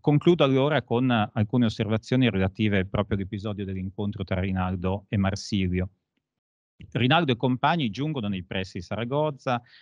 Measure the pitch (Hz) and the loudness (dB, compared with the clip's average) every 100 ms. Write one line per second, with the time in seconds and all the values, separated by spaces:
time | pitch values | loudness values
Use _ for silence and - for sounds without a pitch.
0 | - 147 175 170 139 131 143 147 - 117 | 4 4 4 6 4 4 4 0 0 0
1 | 127 117 104 113 104 127 117 - 107 110 | 2 2 0 -2 0 2 2 0 -2 -2
2 | - 127 123 95 92 95 107 101 95 104 | 0 2 2 2 0 0 0 2 0 -4
3 | 98 101 95 104 107 101 95 95 95 104 | -2 -4 -4 -6 -8 -8 -6 -6 -8 -6
4 | 104 101 95 92 95 92 92 92 92 101 | -6 -6 -4 -2 -2 -2 -2 -2 -4 -4
5 | - 107 98 98 - 101 92 90 90 _ | -4 -2 0 -2 -4 -2 0 -2 -4 _
6 | _ _ _ _ _ _ _ _ - 117 | _ _ _ _ _ _ _ _ -10 0
7 | 127 160 156 117 131 127 143 170 123 101 | 2 4 2 0 0 2 0 0 -2 -4
8 | 151 147 104 92 87 98 95 101 87 104 | -4 -4 -4 -6 -6 -6 -6 -10 -8 -6
9 | 120 139 151 135 135 120 _ - | -4 -2 -2 -4 -4 -4 _ -20